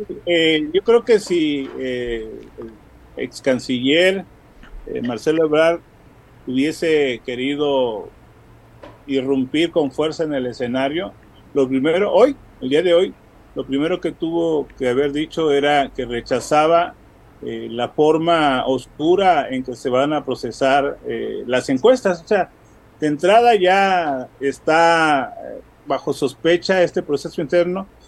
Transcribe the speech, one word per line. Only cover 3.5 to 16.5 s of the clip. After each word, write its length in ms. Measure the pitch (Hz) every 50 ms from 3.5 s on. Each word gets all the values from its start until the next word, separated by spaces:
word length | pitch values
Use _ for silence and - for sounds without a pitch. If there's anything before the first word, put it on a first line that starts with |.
| 131 120 - - 131 123 123 135 147 165 180 185 190 196 180 - - - - - _ - - - - - -
eh, 160 | - - 123
Marcelo 440 | 120 120 120 110 - 156 156 160 165
Ebrard 340 | 156 151 151 160 165 170 165 - _ _ _ _ - - - - _ - - -
hubiese 760 | - 127 127 135 156 156 - - 165 160 151 143 135 123 110 -
querido 840 | - 123 120 127 139 143 143 147 147 139 135 127 120 110 101 85 80 - - - - - - - - - - - - - - - - - - - -
irrumpir 640 | 139 135 127 135 139 135 131 127 - 151 165 165
con 200 | 165 170 151 135
fuerza 340 | 131 - 151 160 151 - 165
en 80 | 156 147
el 120 | 135 127
escenario, 680 | 123 113 - - 117 120 127 131 139 147 165 190 202 - - - - - - - - -
lo 140 | 143 135 127
primero, 440 | 131 135 131 156 160 180 202 202
hoy, 240 | - 180 226 302 277 - - - - -
el 80 | 127 127
día 140 | 135 151 175
de 100 | 180 170
hoy, 200 | 170 190 - - - - - - - - - -
lo 100 | - 131
primero 360 | 131 135 139 147 165 180 175
que 100 | - 170
tuvo 560 | 143 - - 165 165 170 165 165 160 151 135 - - -
que 120 | 135 127
haber 240 | 120 131 143 147 139
dicho 400 | 147 156 147 - - 160 156 143
era 380 | 143 139 147 147 143 139 127 -
que 100 | - 127
rechazaba, 880 | 117 120 120 110 - 135 123 - -